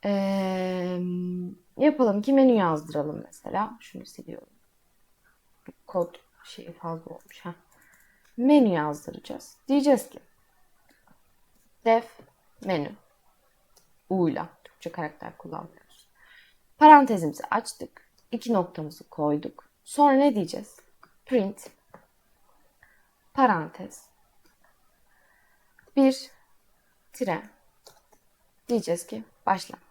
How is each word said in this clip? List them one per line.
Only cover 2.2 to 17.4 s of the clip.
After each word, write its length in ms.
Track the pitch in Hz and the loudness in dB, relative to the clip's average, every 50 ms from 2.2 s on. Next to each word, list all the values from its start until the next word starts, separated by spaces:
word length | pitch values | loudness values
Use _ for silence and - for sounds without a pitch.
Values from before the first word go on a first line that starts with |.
ki 120 | 214 269 269 | 0 2 4
menü 180 | 269 269 262 | 4 6 6
yazdıralım 720 | 240 220 190 170 160 151 156 165 160 151 143 151 - - - | 6 4 2 2 0 -2 -6 -6 -6 -6 -6 -6 -8 -10 -14
mesela. 520 | - - - _ - - 190 214 - 247 226 | -16 -20 -18 _ -8 -4 -4 -4 -6 -8 -18
Şunu 260 | - - - - - | -20 -20 -20 -18 -18
siliyorum. 440 | - - - - - - - - _ _ _ _ _ _ _ _ _ _ _ _ _ _ _ _ _ _ _ _ _ _ _ _ - - _ _ - | -18 -20 -20 -18 -18 -18 -20 -20 _ _ _ _ _ _ _ _ _ _ _ _ _ _ _ _ _ _ _ _ _ _ _ _ -20 -20 _ _ -8
Kod 280 | - 190 170 175 - - _ _ _ _ - | -4 -4 -4 -4 -8 -20 _ _ _ _ -20
şeyi 280 | - - - - - | -20 -20 -20 -20 -20
fazla 400 | 165 - - 170 165 165 165 - | -20 -14 -12 -10 -10 -10 -12 -18
olmuş. 280 | 165 - _ _ - - - | -20 -20 _ _ -20 -18 -16
Ha. 100 | 180 175 - _ _ _ _ _ _ _ _ _ _ _ _ _ _ _ - | -16 -16 -16 _ _ _ _ _ _ _ _ _ _ _ _ _ _ _ -2
Menü 320 | 240 262 294 294 262 214 | 2 4 6 6 6 4
yazdıracağız. 880 | 180 160 151 151 147 151 - - - - _ - - - - - - _ _ - | 2 0 -2 -4 -6 -8 -12 -16 -16 -16 _ -16 -16 -16 -16 -20 -20 _ _ -2
Diyeceğiz 420 | 269 285 269 294 269 220 - - | 0 2 4 4 2 2 2 -8
ki 100 | - - _ _ _ _ _ _ _ _ _ _ _ _ _ _ _ _ _ _ _ _ _ _ _ _ _ _ _ _ _ _ _ _ _ | -20 -20 _ _ _ _ _ _ _ _ _ _ _ _ _ _ _ _ _ _ _ _ _ _ _ _ _ _ _ _ _ _ _ _ _
def 340 | 233 226 226 226 - - - - _ _ _ _ _ _ _ - | 2 2 2 0 -4 -20 -20 -20 _ _ _ _ _ _ _ -6
menü. 260 | 185 185 156 143 - 202 - _ _ _ _ _ _ _ _ _ _ _ _ _ _ _ _ _ _ _ _ _ _ | -4 -4 -4 -4 -6 -10 -18 _ _ _ _ _ _ _ _ _ _ _ _ _ _ _ _ _ _ _ _ _ _
U'yla. 400 | 185 190 175 160 - - 160 175 - _ _ | -2 0 0 0 -2 -4 -8 -12 -14 _ _
Türkçe 280 | - _ _ - 170 | -20 _ _ -16 -14
karakter 460 | 170 - 160 151 - _ - - - _ | -10 -10 -10 -10 -10 _ -20 -20 -20 _
kullanmıyoruz. 720 | - 165 156 151 170 165 _ - _ _ _ _ _ _ _ _ _ _ - - - _ _ _ _ _ _ _ | -18 -14 -14 -14 -14 -16 _ -20 _ _ _ _ _ _ _ _ _ _ -20 -20 -20 _ _ _ _ _ _ _
Parantezimizi 680 | 302 302 311 294 269 - 233 190 165 151 - - | 10 10 12 10 8 4 0 -2 -2 -4 -6 -8